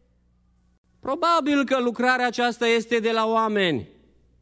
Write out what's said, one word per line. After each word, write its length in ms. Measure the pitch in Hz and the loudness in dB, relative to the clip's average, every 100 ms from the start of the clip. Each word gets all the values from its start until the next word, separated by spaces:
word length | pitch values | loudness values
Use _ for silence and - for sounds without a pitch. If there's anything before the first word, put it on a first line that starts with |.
| _ _ _ _ _ _ _ _ _ _ | _ _ _ _ _ _ _ _ _ _
„Probabil 640 | - 277 339 339 277 285 | -8 -2 0 2 2 0
că 160 | 269 262 | 2 0
lucrarea 460 | 240 226 247 254 247 | 0 0 0 2 0
aceasta 400 | 233 240 226 233 | 0 -2 0 0
este 320 | 233 220 233 | 0 0 -2
de 120 | 220 | 0
la 160 | 226 220 | 0 0
oameni”, 640 | 226 220 208 185 135 - - _ _ _ _ | 0 0 0 0 -2 -6 -18 _ _ _ _